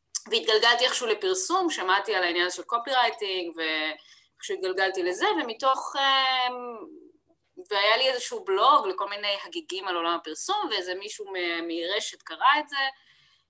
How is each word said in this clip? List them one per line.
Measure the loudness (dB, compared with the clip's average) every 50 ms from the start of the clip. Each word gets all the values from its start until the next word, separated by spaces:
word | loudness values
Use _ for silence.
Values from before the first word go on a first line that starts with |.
| _ _ -10 -10 -4 -2
והתגלגלתי | -2 0 2 4 4 6 6 6 6 4 2
איכשהו | 0 0 0 0
לפרסום, | 0 0 0 0 0 0 0 0 2 2 2 2 0
שמעתי | -2 0 2 2 2 2 2 0 0
על | 0
העניין | 0 0 2 0 0 0
של | -2 -6
קופירייטינג, | -6 -4 -4 -2 -2 0 2 2 2 2 0 -2 -4 -4 -4 -4 -6 -6 -6
ואיכשהו | -4 -2 -2 -2 -2 -2 -4 -6 -8 -12 -20 -20 _ _ _ _ _ -8 -8 -6
התגלגלתי | -4 -4 -2 0 0 0 0 0 -2
לזה, | -2 -2 -2 0 0 0 0 0
ומתוך... | -2 -4 -4 0 2 2 2 2 -2 -4 -2 0
אה, | 2 2 4 4 2 2 2 0 0 -2 -4 -6 -8 -10 -12 -12 -14 -16 -18 -20 -20 -20 _ _ _ _ _ _ _ _ _ -18 -8 -2
והיה | 0 2 4 4 4
לי | 4 4 2
איזשהו | 0 0 -2 -6 -8 -6 -2
בלוג | 0 2 6 6 8 6 6 4
לכל | 0 -2 -4 -4 -6
מיני | -6 -4 -2 -2 -2 -4 -6
הגיגים | -8 -10 -10 -8 -8 -8 -6 -4 -4
על | -2
עולם | 0 0 0 0
הפרסום, | -2 -4 -8 -10 -6 -2 -2 -2 -2 -2 -2
ואיזה | -2 -4 -4 -4 -6
מישהו | -8 -8 -10 -10 -10 -10
מ-, | -8 -6 -4 -2 -2 -2 -4 -4 -4
מרשת | -4 -4 -4 -2 -2 -2 -4 -6 -8 -12
קרא | -14 -12 -2 2 4 4 4 4
את | 2 -2
זה, | -2 -2 -2 -2 -4 _ _ _ _ _ _ _ _ _ _